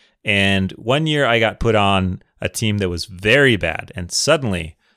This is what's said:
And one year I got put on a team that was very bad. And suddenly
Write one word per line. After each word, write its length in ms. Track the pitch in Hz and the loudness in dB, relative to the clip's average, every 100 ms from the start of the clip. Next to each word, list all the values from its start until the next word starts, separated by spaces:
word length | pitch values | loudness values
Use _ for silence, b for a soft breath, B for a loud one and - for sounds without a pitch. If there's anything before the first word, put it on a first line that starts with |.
| b b | b b
And 480 | - 101 98 98 95 | -2 2 2 2 -2
one 340 | - 110 135 160 | -4 -2 0 0
year 180 | 151 131 | 0 2
I 140 | 117 | 2
got 200 | 110 95 | 2 0
put 160 | 117 110 | 0 2
on 460 | 101 98 92 92 _ - | 4 2 0 -4 _ -8
a 60 | 107 | -8
team 280 | - 113 104 | -4 -2 0
that 120 | 95 | -2
was 160 | 87 - | -4 -8
very 500 | 90 101 131 139 104 | -4 2 4 4 2
bad. 340 | 85 78 - - | -2 -6 -10 -12
And 160 | 87 | -8
suddenly 640 | - - 160 127 92 80 - _ | -4 0 0 0 -4 -6 -14 _